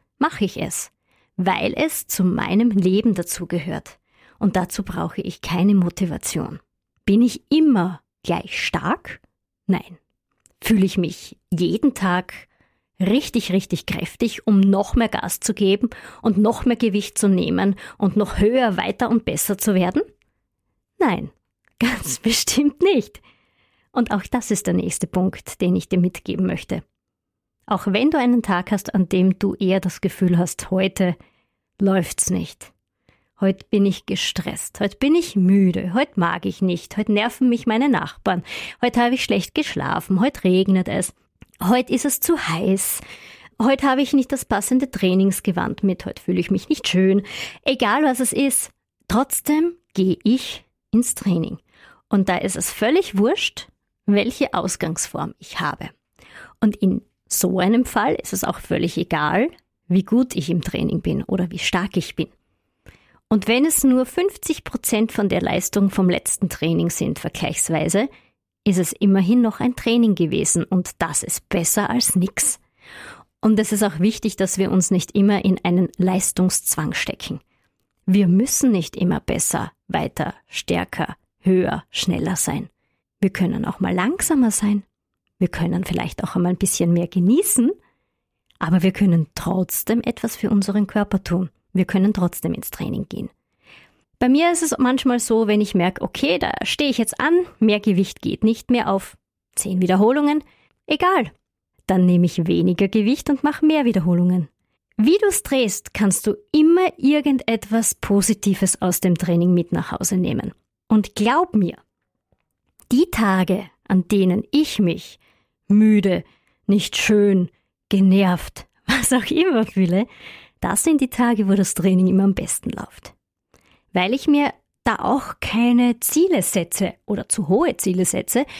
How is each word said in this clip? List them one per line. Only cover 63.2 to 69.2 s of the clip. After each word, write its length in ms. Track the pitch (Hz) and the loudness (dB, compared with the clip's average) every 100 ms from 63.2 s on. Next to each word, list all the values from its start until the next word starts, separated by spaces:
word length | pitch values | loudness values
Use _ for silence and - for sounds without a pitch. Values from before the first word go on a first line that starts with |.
| _ | _
Und 200 | 220 196 | -2 2
wenn 180 | 240 311 | 2 2
es 180 | - | 2
nur 220 | 269 254 254 | 2 2 0
fünfzig 580 | - 381 - - 311 | -2 -4 -4 -8 -8
Prozent 480 | - 247 - 214 220 | -6 -8 -2 0 0
von 180 | - 202 | -2 -2
der 120 | 190 | 0
Leistung 480 | 170 180 - 208 196 | -2 -4 -2 0 0
vom 200 | - 185 | 2 0
letzten 400 | 175 - - 185 | 0 -4 -4 -6
Training 400 | - 165 165 170 | -4 -2 0 -2
sind, 300 | - - - | -4 -6 -6
vergleichsweise, 920 | - - - - - 160 160 190 277 - _ _ _ _ | -8 -6 -6 -4 -4 -2 0 0 -2 -8 _ _ _ _
ist 140 | - 185 | 0 0
es 160 | 170 | -2
immerhin 480 | - 202 196 | 0 2 2